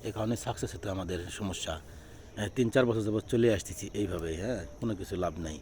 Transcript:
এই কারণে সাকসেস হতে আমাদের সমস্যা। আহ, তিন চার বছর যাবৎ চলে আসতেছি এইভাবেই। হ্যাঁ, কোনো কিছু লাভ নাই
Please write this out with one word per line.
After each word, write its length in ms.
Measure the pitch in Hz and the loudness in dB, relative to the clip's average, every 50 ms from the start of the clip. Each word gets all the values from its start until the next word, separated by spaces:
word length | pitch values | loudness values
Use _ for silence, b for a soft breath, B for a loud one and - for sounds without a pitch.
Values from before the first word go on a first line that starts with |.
| - | -6
এই 100 | 110 104 | -4 -2
কারণে 240 | - 110 110 117 | 0 0 0 0
সাকসেস 380 | 110 - 127 120 - - - - | 0 0 -2 -2 -2 -4 -4 -4
হতে 160 | 90 - 104 | -4 -4 -2
আমাদের 360 | 95 92 92 85 92 85 87 87 | -2 -2 -2 -2 -2 -2 -4 -6
সমস্যা। 420 | - - 104 95 87 - - - 80 | -6 -4 -4 -2 -2 -2 -4 -4 -4
আহ, 760 | 80 - - - - - - - - - - - - 104 101 - | -4 -6 -10 -14 -16 -16 -16 -16 -16 -16 -12 -6 -4 -4 0 2
তিন 140 | - 123 113 | 2 4 6
চার 160 | - 135 127 | 6 6 6
বছর 160 | 120 110 113 104 | 6 6 4 2
যাবৎ 240 | 104 107 107 - | 2 2 0 2
চলে 280 | - - 117 117 117 107 | 2 4 6 6 6 6
আসতেছি 360 | 98 - - 85 - - 98 - | 4 2 -2 -8 -8 -8 -4 -2
এইভাবেই। 420 | 101 104 92 92 85 80 82 80 | 0 0 0 0 -2 -2 -2 -2
হ্যাঁ, 300 | 82 95 117 127 101 87 82 - - | -2 -2 -2 -2 -4 -6 -8 -6 -4
কোনো 160 | 117 113 107 | -2 -2 -2
কিছু 200 | 90 90 - 92 | -2 -4 -4 -2
লাভ 220 | 90 90 85 78 82 | 0 0 0 0 -2
নাই 200 | 82 78 78 73 | -4 -6 -6 -8